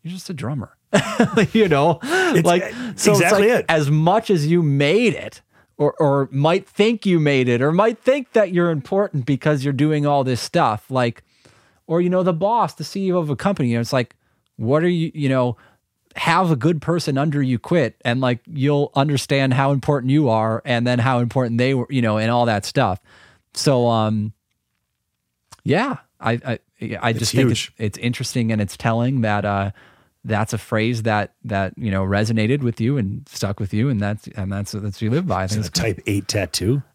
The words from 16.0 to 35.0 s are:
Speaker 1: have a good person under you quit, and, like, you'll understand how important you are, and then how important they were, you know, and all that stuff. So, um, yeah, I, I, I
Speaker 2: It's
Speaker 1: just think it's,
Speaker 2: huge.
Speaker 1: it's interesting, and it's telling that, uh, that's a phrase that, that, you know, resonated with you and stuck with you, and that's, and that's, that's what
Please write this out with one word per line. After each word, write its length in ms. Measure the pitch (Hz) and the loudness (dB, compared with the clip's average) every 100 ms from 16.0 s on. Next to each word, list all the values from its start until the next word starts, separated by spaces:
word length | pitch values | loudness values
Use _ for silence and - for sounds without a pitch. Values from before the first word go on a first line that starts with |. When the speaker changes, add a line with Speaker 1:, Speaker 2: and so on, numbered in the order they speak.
| _ - | _ -6
Speaker 1:
have 340 | - 170 180 | 0 2 2
a 40 | 151 | 2
good 260 | 147 170 | 0 0
person 360 | - 170 151 139 | -2 -4 -2 -2
under 240 | 151 143 | 0 0
you 180 | 131 120 | 0 -2
quit, 360 | - 175 120 - | 0 0 0 -2
and, 160 | 127 120 | -4 0
like, 180 | 131 123 - | 0 -2 -6
you'll 440 | 156 135 143 143 - | -2 0 2 0 0
understand 580 | 147 139 - 139 135 | 0 0 0 0 2
how 180 | 127 139 | 2 2
important 380 | 139 - 143 127 | 0 0 0 2
you 180 | 143 143 | 2 4
are, 320 | 110 110 113 - | 2 0 -2 -2
and 200 | 120 120 | 0 2
then 120 | 123 | 2
how 200 | 123 123 | 2 0
important 400 | 120 135 123 117 | 0 -2 -2 0
they 140 | 127 135 | 0 0
were, 120 | - | -2
you 100 | 135 | 0
know, 160 | 117 107 | 0 0
and 140 | 110 | 0
all 160 | 120 120 | 2 2
that 180 | 104 - | 0 -2
stuff. 340 | - 117 92 _ - _ _ _ | 0 0 -2 _ -20 _ _ _
So, 340 | - - 131 120 | -2 2 2 2
um, 460 | 113 110 107 107 - _ _ _ _ _ _ _ _ _ _ _ - | 2 0 -2 -4 -10 _ _ _ _ _ _ _ _ _ _ _ -12
yeah, 340 | - 147 269 185 _ _ | -2 0 0 -6 _ _
I, 140 | 117 | -4
I, 260 | 117 131 113 _ _ 117 101 | -4 -4 -8 _ _ -10 -4
I 80 | 120 | -2
Speaker 2:
It's 80 | 113 | -2
Speaker 1:
just 120 | 110 | -2
think 180 | 120 131 | 2 2
it's, 100 | 110 - | 0 -6
Speaker 2:
huge. 80 | _ | _
Speaker 1:
it's 200 | 110 - | -8 -4
interesting, 540 | 117 123 127 127 113 | -6 -4 -4 -2 0
and 100 | 110 | 0
it's 160 | 101 - | -2 -2
telling 440 | 117 113 120 135 | -2 0 0 0
that, 240 | 110 104 101 | 0 0 0
uh, 260 | 101 101 - - _ _ _ - | -2 -2 -6 -20 _ _ _ -6
that's 280 | 107 110 | -4 -2
a 40 | 113 | -6
phrase 460 | - 110 110 120 | -4 -2 0 -2
that, 300 | 110 104 101 _ - | 0 -2 -2 _ -6
that, 280 | 101 95 - | -4 -4 -4
you 140 | 117 | -4
know, 120 | 95 | -2
resonated 580 | 95 98 107 113 107 143 | 0 0 0 0 0 0
with 200 | 123 110 | -2 -2
you 160 | 117 143 | -2 -2
and 300 | 98 110 135 | -4 -6 -12
stuck 300 | - 98 104 | -8 -6 -4
with 140 | 104 | -4
you, 160 | 107 131 | -2 -2
and 100 | 117 | -2
that's, 260 | 101 107 - - | -2 -6 -10 -10
and 160 | 95 | -6
that's, 200 | 101 101 | -6 -6
that's 100 | 107 104 | -8 -8
what 40 | 95 | -6